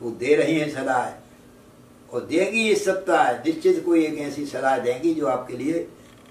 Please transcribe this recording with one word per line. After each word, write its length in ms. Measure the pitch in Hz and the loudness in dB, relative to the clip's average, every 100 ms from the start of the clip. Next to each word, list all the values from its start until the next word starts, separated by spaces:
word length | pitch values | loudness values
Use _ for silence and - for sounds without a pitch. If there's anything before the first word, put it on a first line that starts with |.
वो 100 | 117 | -10
दे 240 | 110 127 151 | -4 0 2
रही 240 | 156 160 | 2 0
हैं 120 | 147 | 0
सलाह 380 | 131 135 123 120 - - - - - - - - - - | -4 -2 -2 -2 -8 -20 -20 -20 -20 -20 -20 -20 -20 -10
और 80 | 123 | -8
देंगी 480 | - 160 202 226 220 | -2 0 0 0 2
इस 160 | 190 190 | 2 2
सप्ताह। 460 | 190 - 214 135 | 0 2 2 4
निश्चित 540 | 120 156 156 185 165 175 | 0 -2 0 2 2 2
कोई 200 | 165 151 | 2 2
एक 140 | 147 | -2
ऐसी 260 | 143 147 139 | -6 -6 -8
सलाह 320 | 131 135 131 | -2 0 2
देंगी 360 | 117 - 165 | 0 0 0
जो 140 | 156 135 | 0 0
आपके 300 | 123 120 123 | -2 -4 -6
लिए 320 | 139 165 - - - - - | -2 -2 -4 -12 -20 -20 -20